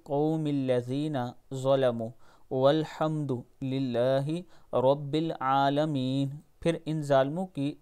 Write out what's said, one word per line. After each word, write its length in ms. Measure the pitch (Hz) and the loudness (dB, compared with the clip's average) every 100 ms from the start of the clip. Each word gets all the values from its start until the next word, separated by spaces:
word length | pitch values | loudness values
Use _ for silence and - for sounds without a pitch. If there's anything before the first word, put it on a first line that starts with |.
कौमिल्लज़ीना 1200 | - 143 156 160 151 143 131 123 120 139 156 139 123 - - | -4 0 0 0 -2 -2 0 0 0 -4 -2 -4 -6 -10 -12
ज़लमू 580 | 135 131 135 127 117 113 - - - - | -4 2 4 4 0 -6 -10 -20 -20 -6
वल्हम्दु 840 | 131 135 156 151 - 156 156 143 120 - - | 2 4 4 -2 -2 -2 -2 -4 -6 -8 -10
लिल्लाहि 680 | 135 135 131 120 127 135 143 170 - - - 123 | -6 -2 -2 0 2 2 0 -6 -8 -20 -4 2
रब्बिल 540 | 127 147 143 151 165 - | 2 2 0 -2 -2 -2
आलमीन। 960 | 131 135 139 143 156 139 127 135 135 147 - _ | 0 2 2 2 0 0 0 0 -2 -6 -18 _
फिर 180 | 165 165 - | -4 -2 -4
इन 140 | 156 | -4
जालिमों 420 | 139 135 135 165 185 | 2 4 4 -2 -6
की 200 | - 139 156 | -4 -6 -6